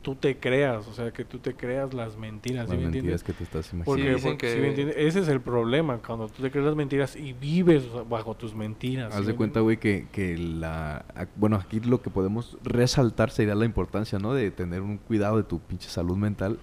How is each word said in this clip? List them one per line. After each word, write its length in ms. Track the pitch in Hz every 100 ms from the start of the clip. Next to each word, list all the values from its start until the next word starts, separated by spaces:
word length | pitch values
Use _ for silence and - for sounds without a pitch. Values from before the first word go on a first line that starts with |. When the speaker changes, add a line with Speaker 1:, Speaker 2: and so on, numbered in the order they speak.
Speaker 1:
tú 120 | - 135
te 200 | 147 131
creas, 480 | 127 131 139 113 107
o 60 |
sea, 180 | 110 117
que 120 | -
tú 140 | 117 127
te 160 | 131
creas 380 | 127 123 127 139
las 220 | 127 113 110
mentiras, 500 | 110 107 123 127 113
¿sí 40 |
Speaker 2:
Las 60 | 87
Speaker 1:
me 60 | 85
entiendes? 260 | 82 87
Speaker 2:
mentiras 100 | 87
que 80 | -
te 100 | 85
estás 240 | 87 80 80 87
Speaker 1:
Porque, 180 | 85 135
Speaker 2:
imaginando. 60 | 135
Speaker 3:
Sí, 60 |
dicen 180 | 127 131
Speaker 1:
porque, 140 | 143 123
Speaker 3:
que 60 |
Speaker 1:
¿sí 60 | 117
me 80 | 139
entiendes? 280 | 135 143 143
Ese 200 | 151 175
es 80 | 170
el 120 | 135
problema, 580 | 120 120 117 131 165 120
cuando 300 | - 113 110
tú 140 | -
te 80 | 131
crees 120 | 143 143
las 100 | 151
mentiras 380 | 143 139 135 -
y 160 | 147
vives 520 | 123 143 170 175 156 123 117 113
bajo 260 | 117 110
tus 200 | 107 117
mentiras, 580 | 107 107 110 127 131 113
Speaker 2:
Haz 80 | 104
Speaker 1:
¿sí 60 | 101
Speaker 2:
de 60 |
Speaker 1:
me 40 | 117
Speaker 2:
cuenta, 240 | 107 113
Speaker 1:
entiendes? 200 | 110 113
Speaker 2:
güey, 240 | 110 98 -
que, 260 | - 95 85
que 20 |
la, 680 | 85 82 80 80 76 76 - -
ac-, 120 | - -
bueno, 200 | 104 107
aquí 220 | 90 110
lo 220 | 120 120
que 80 | -
podemos 460 | 98 95 107 120 -
resaltar 680 | - 113 123 - 120 - 110
sería 240 | - 107 104
la 80 |
importancia, 540 | 117 101 87 98 107 101
¿no? 120 | 104
De 160 | 135 104
tener 280 | - 90 87
un 160 | 98 104
cuidado 380 | - 110 101 110
de 40 |
tu 140 | 101 85
pinche 280 | - 90 -
salud 280 | - 87 92
mental. 420 | 104 101 95 113